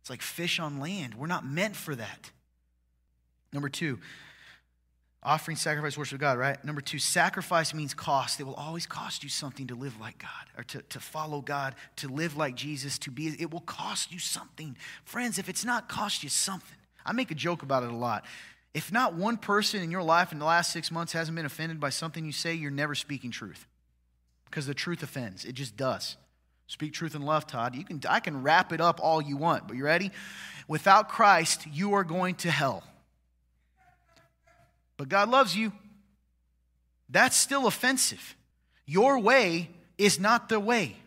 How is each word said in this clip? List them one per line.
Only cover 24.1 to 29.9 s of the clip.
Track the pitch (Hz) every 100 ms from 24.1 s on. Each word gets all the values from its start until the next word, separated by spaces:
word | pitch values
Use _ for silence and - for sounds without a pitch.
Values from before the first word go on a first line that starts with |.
| _ _ _
Because | _ - 135
the |
truth | 139 - 170
offends. | 139 143 117 92
It | -
just | 127 135 104
does. | 131 98 - - _ _ _ _ _
Speak | - 156
truth | 147 160
in | 147
love, | 143 156 147
Todd. | 127 120
You | 123
can, | 190 160 -
I | 214
can | 226 143
wrap | 131 165 185
it | 165
up | 170 165
all | 151 160
you | 147 139
want, | 160 139 -
but | 123
you |
ready? | 143